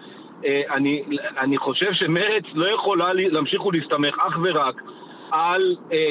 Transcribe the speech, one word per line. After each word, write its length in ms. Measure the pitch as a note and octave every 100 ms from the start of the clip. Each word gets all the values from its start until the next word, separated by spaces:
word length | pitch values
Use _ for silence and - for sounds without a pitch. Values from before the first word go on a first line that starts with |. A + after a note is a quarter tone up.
| - - - -
אה, 160 | C#3+ C#3 C#3+
אני, 320 | C3+ C#3 C#3+ C#3 C#3+ - C3+
אני 200 | C3+ C3+
חושב 340 | C#3 B2+ F#3+
שמרץ 520 | F3+ E3 E3+ G#3 G#3+ -
לא 200 | D#3 F#3
יכולה 380 | A3 G3 F#3 F3
לי-, 160 | F#3 F#3+
להמשיך 360 | D3+ D3 F#3 G3+
ולהסתמך 480 | E3 - D3 D3 -
אך 200 | - D#3+
ורק 400 | F3+ D#3 C3+ B2+ - - - - -
על, 460 | D#3 E3+ F#3 F#3 F3 -
אה, 40 | D#3+ D#3